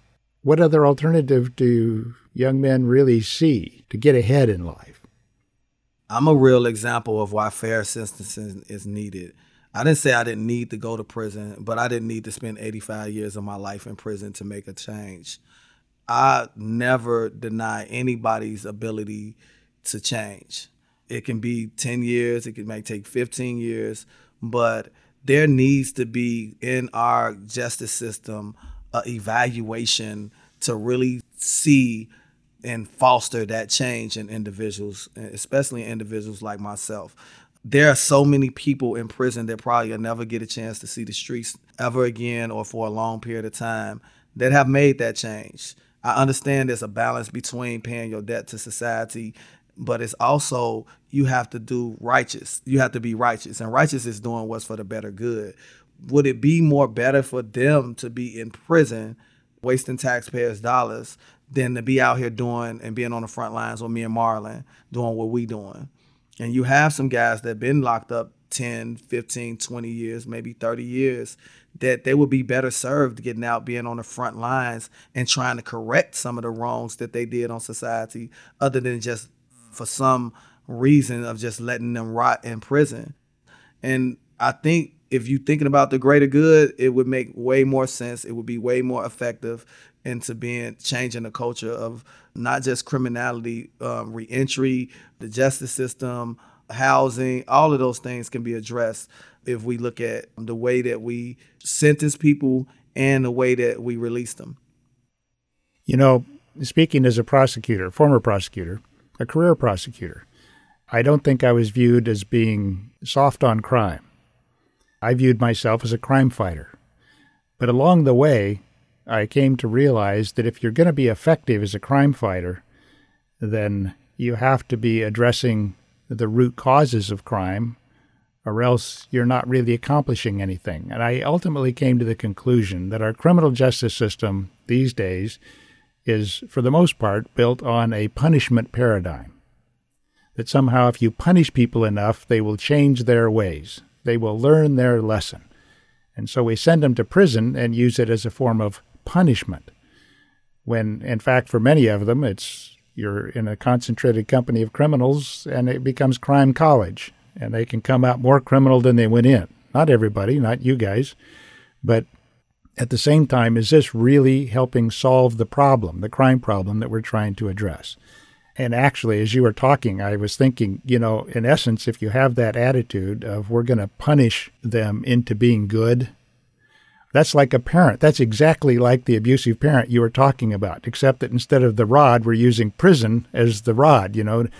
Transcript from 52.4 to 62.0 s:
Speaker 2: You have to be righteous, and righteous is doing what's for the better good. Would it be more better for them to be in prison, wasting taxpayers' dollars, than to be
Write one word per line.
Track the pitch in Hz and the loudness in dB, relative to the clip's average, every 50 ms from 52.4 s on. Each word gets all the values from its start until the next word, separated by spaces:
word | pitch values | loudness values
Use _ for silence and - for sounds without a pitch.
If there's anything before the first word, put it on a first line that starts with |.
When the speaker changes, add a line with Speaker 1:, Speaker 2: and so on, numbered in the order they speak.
| - - - - - | -12 -12 -14 -12 -4
Speaker 2:
You | 131 131 139 | 0 2 2
have | 131 120 - | 2 0 -2
to | 120 | -4
be | 113 120 113 | -6 -6 -4
righteous, | 110 123 120 113 104 - - 107 - | 0 0 0 0 -2 -8 -14 -14 -12
and | 113 113 | -8 -2
righteous | 117 135 156 151 147 131 113 | 0 2 2 2 0 -4 -6
is | 117 110 104 | -8 -10 -8
doing | 107 120 117 117 110 | -8 -8 -8 -6 -8
what's | 110 113 113 - | -8 -10 -10 -10
for | - 110 | -12 -12
the | 107 104 | -12 -12
better | 95 110 110 104 107 | -12 -12 -12 -12 -12
good. | 98 90 117 120 117 110 104 98 92 _ - - _ _ _ _ _ _ - | -12 -8 -6 -6 -6 -6 -8 -10 -14 _ -20 -20 _ _ _ _ _ _ -8
Would | 123 127 147 139 | 0 2 2 4
it | 135 127 117 | 2 0 0
be | 110 147 165 165 | 2 2 4 4
more | 165 151 143 143 139 | 4 4 4 4 2
better | 113 110 117 120 131 135 139 | 0 0 -2 0 2 2 0
for | 131 - 131 127 117 | 0 -2 -6 -8 -8
them | 107 107 127 127 143 151 143 123 120 117 | -8 -4 0 2 2 4 2 0 -2 -8
to | - - 117 | -12 -14 -12
be | 117 123 123 120 101 113 | -10 -10 -10 -10 -12 -14
in | 113 113 | -14 -14
prison, | - - _ - 165 165 147 110 117 113 110 107 117 - _ _ _ _ _ _ _ _ | -16 -16 _ 2 4 4 4 2 -2 -8 -10 -12 -16 -18 _ _ _ _ _ _ _ _
wasting | - 127 127 127 131 - 127 | -4 -2 -2 -2 -4 -6 -8
taxpayers' | 123 - 131 123 120 113 - - 123 120 120 110 101 | -6 -4 -4 -4 -4 -6 -8 -6 -4 -4 -4 -4 -6
dollars, | 110 120 127 127 120 110 110 113 117 - - - _ _ _ _ _ _ | -4 0 0 0 0 -2 -6 -10 -14 -16 -20 -20 _ _ _ _ _ _
than | 139 143 127 123 127 | -4 -4 -2 -2 -4
to | 120 | -4
be | 113 123 131 131 | -2 0 2 2